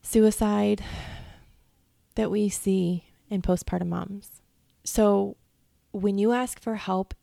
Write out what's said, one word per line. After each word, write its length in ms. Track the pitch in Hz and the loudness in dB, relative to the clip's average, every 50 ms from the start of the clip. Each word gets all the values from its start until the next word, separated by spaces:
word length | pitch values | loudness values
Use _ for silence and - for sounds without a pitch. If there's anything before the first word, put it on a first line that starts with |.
suicide 800 | _ - - 226 214 214 214 - 220 208 208 208 208 208 208 - - - - - - - - - - - - - - - - _ _ _ _ _ _ _ _ _ _ _ _ | _ 2 4 6 6 6 4 2 0 0 2 2 2 2 0 0 -2 -12 -10 -12 -12 -12 -14 -16 -16 -18 -20 -20 -20 -20 -20 _ _ _ _ _ _ _ _ _ _ _ _
that 160 | - 220 - | -4 -2 0
we 180 | 185 208 208 202 | 0 0 0 0
see 560 | 190 - - 196 190 190 180 170 180 175 - _ _ _ _ _ | -2 -2 0 0 2 2 2 0 -2 -4 -6 _ _ _ _ _
in 120 | 214 190 | -6 -4
postpartum 460 | 180 - 180 170 - - - 180 180 | 0 0 0 0 0 -4 -4 -4 -4
moms. 540 | 175 170 175 175 196 196 202 - - - - _ _ _ _ _ _ _ _ _ | -4 -4 -6 -6 -8 -12 -14 -14 -18 -20 -20 _ _ _ _ _ _ _ _ _
So 520 | - - - 214 208 202 196 196 202 - _ _ _ _ _ _ _ _ _ _ _ | -4 2 4 4 6 6 4 2 -2 -6 _ _ _ _ _ _ _ _ _ _ _
when 260 | - 202 185 208 196 | -8 -2 -2 0 2
you 140 | 196 202 226 | 2 2 2
ask 280 | 240 247 254 247 - - | 2 0 -2 -4 -8 -8
for 160 | - 233 220 | -6 -6 -6
help 380 | 214 - - 185 185 190 _ - _ | -6 -4 -4 -2 -2 -2 _ -10 _